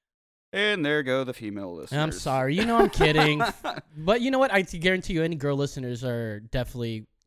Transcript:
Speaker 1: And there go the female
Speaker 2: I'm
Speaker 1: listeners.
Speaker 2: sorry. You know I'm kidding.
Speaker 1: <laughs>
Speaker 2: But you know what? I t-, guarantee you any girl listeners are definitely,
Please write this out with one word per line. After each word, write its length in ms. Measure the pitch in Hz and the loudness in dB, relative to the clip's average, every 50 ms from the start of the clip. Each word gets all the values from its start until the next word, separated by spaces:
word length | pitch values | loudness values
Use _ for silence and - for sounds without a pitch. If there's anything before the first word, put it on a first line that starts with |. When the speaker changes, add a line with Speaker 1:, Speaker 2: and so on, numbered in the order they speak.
| _ _ _ _ _ _ _ _ _ _ - | _ _ _ _ _ _ _ _ _ _ -4
Speaker 1:
And 320 | 196 208 208 208 190 147 | 0 0 2 2 2 2
there 180 | 143 151 151 139 | 2 2 2 2
go 200 | 127 127 135 135 | 0 0 0 -2
the 80 | 123 123 | -4 -6
female 380 | - 113 104 101 101 98 90 | -8 -8 -8 -8 -8 -8 -10
Speaker 2:
I'm 60 | 87 | -10
Speaker 1:
listeners. 440 | 82 - - 135 147 156 165 - - | -12 -10 -4 -2 -2 -2 -2 -4 -6
Speaker 2:
sorry. 340 | - 147 131 135 131 135 151 | -4 -2 0 0 0 0 0
You 80 | 185 220 | 0 2
know 120 | 233 233 | 2 4
I'm 120 | 214 - - | 4 4 4
kidding. 520 | - - 170 156 151 156 151 151 147 151 233 | 4 4 4 6 6 6 6 4 4 2 0
Speaker 1:
<laughs> 40 | - - - - - - - - _ 151 | -2 -2 -6 -8 -10 -10 -10 -14 _ -14
Speaker 2:
But 240 | 151 156 180 220 240 | -2 0 2 2 2
you 100 | 240 269 | 2 2
know 80 | 269 262 | 2 2
what? 140 | 269 - 196 | 2 4 4
I 80 | 196 185 | 2 0
t-, 140 | - - 170 | 0 -4 -2
guarantee 340 | 156 185 190 185 175 - 190 | 0 0 0 0 -2 -2 0
you 80 | 160 160 | 0 0
any 120 | 165 170 | 0 -2
girl 200 | 147 135 143 143 | -2 -2 -2 0
listeners 460 | 139 143 139 - 139 127 123 123 117 131 | 0 -2 -4 -4 -8 -8 -6 -6 -6 -4
are 360 | 127 120 117 117 110 104 104 | -4 -4 -4 -4 -6 -8 -10
definitely, 680 | 110 117 - 131 123 - - 123 120 117 113 110 107 - _ _ _ | -10 -6 -4 -4 -4 -4 -6 -6 -6 -6 -6 -8 -10 -14 _ _ _